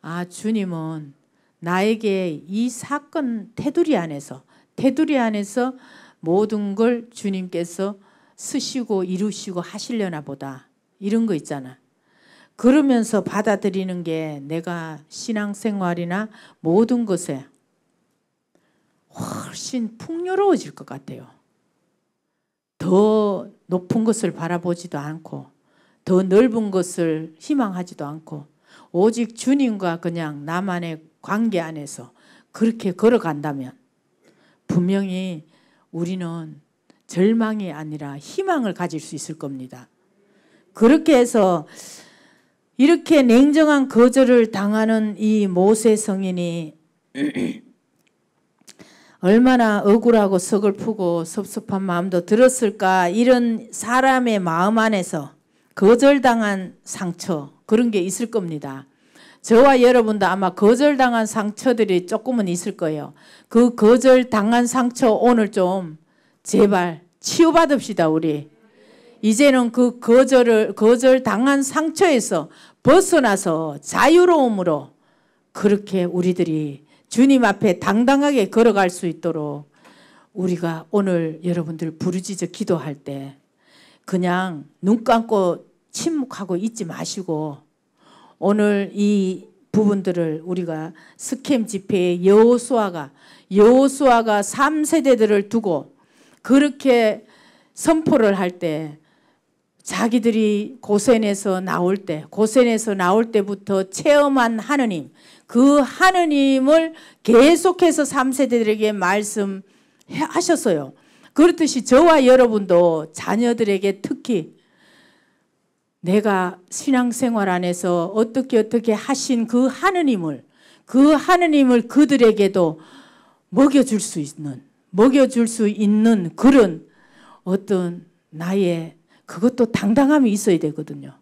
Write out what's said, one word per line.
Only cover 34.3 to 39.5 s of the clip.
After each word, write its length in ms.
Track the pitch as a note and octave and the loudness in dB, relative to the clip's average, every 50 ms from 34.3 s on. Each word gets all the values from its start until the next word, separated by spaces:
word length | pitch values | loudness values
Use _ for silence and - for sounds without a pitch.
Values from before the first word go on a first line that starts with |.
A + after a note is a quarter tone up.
| _ _ _ _ _ _ _ _ | _ _ _ _ _ _ _ _
분명히 800 | - F3 F3+ F3+ G3 G3 G3 F#3+ F#3 F#3 F#3 F#3 F3 D#3 D#3 _ _ _ _ _ _ _ _ _ | -2 0 0 0 -2 -2 -2 -4 -6 -8 -8 -8 -10 -12 -14 _ _ _ _ _ _ _ _ _
우리는 680 | - E3 E3+ E3+ F#3+ F#3 F3+ E3 E3 E3+ D#3+ D#3 D3+ C#3+ _ _ _ _ _ _ _ _ _ _ | -10 -8 -8 -6 -6 -8 -8 -10 -10 -10 -12 -14 -18 -20 _ _ _ _ _ _ _ _ _ _
절망이 640 | - E3+ F#3 G#3 A3+ A3+ A3 A3 A3 G#3+ G3+ F3+ | -2 0 2 2 2 0 -2 -2 -4 -6 -8 -10
아니라 460 | C#3+ D3+ D#3 D3+ D3+ D3+ D3+ C#3+ C#3 C#3+ | -10 -12 -12 -12 -12 -12 -12 -12 -14 -16
희망을 560 | - - - - F#4+ F#4+ F4+ D4+ A#3+ G#3 E3+ | -18 -12 -8 -8 -4 -2 -2 -2 -2 -4 -4
가질 260 | - F3+ E3 D#3+ D#3 | -6 -8 -8 -8 -10
수 160 | D#3 - - | -12 -12 -14
있을 240 | D#3+ - - D#3+ D#3 | -14 -12 -14 -14 _
겁니다. 480 | - C#3+ | -12 -12